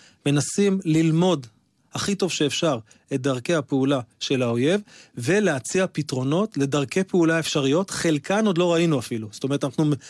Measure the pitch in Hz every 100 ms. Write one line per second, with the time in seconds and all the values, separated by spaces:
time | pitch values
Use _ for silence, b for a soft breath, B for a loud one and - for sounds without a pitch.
0 | b b 147 143 - - 202 190 165 156
1 | 165 160 185 151 117 _ _ _ _ -
2 | - 196 180 - 147 - 165 117 - b
3 | b 139 135 127 147 165 - 139 135 135
4 | 117 - - 131 120 120 139 208 - B
5 | B - 117 202 190 139 - 185 185 -
6 | 143 127 131 165 220 139 139 143 139 185
7 | 190 185 160 165 151 151 135 156 196 -
8 | 170 147 - 202 214 170 180 165 170 139
9 | - 117 107 - 135 143 143 143 151 135
10 | B